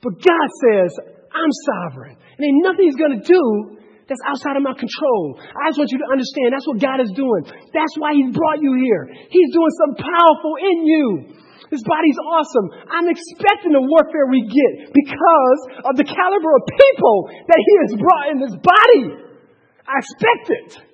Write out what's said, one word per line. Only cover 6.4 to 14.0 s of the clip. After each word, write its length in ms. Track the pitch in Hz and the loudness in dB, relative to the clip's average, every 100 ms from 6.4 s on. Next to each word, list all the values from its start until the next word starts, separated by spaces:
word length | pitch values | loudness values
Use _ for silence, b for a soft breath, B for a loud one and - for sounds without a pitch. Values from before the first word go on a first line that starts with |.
| 247 | -2
that's 160 | 277 320 | -2 -6
what 100 | 226 | -4
God 220 | 262 269 | -4 -2
is 100 | 247 185 | -4 -4
doing. 260 | 269 202 147 B B | -2 -2 -4 B B
That's 240 | 320 311 311 | -6 -6 -4
why 140 | 302 | -2
he's 240 | 294 262 226 | 0 0 -2
brought 240 | 320 302 | -2 -2
you 140 | 285 | -2
here. 340 | 254 254 190 - B B | 0 0 -2 -4 B B
He's 200 | 359 311 | 2 4
doing 180 | 330 320 330 | 2 0 0
something 240 | 302 233 | -2 -2
powerful 500 | 285 339 339 302 311 311 | -4 4 4 4 -2 -4
in 260 | 381 339 311 | -2 0 2
you. 380 | 311 262 170 - b b b b | 2 0 -4 -8 b b b b
This 120 | 294 | -10
body's 360 | 220 311 320 240 - | -4 0 0 -2 -2
awesome. 420 | 330 302 247 185 B B | -2 0 -2 -4 B B
I'm 160 | 339 339 | -4 -2
expecting 640 | 339 - - 392 415 370 | -4 -8 -2 -2 0 0
the 80 | 285 | 0
warfare 480 | 262 320 | 4 2